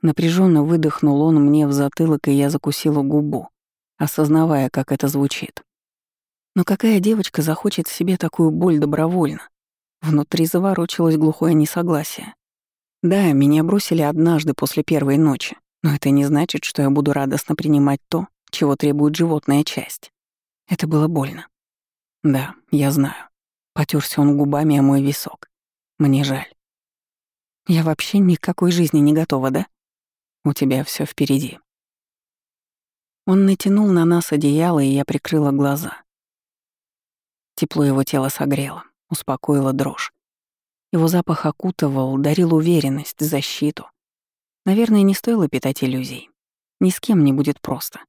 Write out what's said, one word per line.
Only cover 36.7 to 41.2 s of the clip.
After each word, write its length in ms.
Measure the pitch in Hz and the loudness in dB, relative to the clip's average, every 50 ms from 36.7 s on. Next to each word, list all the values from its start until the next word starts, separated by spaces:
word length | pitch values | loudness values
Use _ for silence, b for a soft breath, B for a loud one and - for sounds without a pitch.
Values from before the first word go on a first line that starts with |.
| _ _ _ _ _ _ _ _ _ _ _ _ _ _ _ _ _ | _ _ _ _ _ _ _ _ _ _ _ _ _ _ _ _ _
Тепло 300 | - - 156 - 156 147 | -6 -6 -4 -2 0 0
его 200 | 143 135 135 135 | 2 2 0 -2
тела 260 | - - 139 131 135 | -2 -2 -2 -2 -2
согрело, 540 | - - 139 139 143 139 139 139 147 - - _ _ _ _ _ | -4 -4 -4 -4 -2 -4 -4 -8 -10 -16 -18 _ _ _ _ _
успокоило 640 | 170 - - - 165 160 - - 151 143 139 135 | -10 -10 -6 -6 -8 -6 -2 0 0 0 0 0
дрожь. 400 | 135 135 139 139 - - - - _ _ _ _ _ _ _ _ _ _ _ _ _ _ _ _ | -2 -2 -4 -4 -6 -10 -12 -12 _ _ _ _ _ _ _ _ _ _ _ _ _ _ _ _
Его 160 | - 170 160 165 | 0 0 2 2
запах 380 | 180 175 | 2 0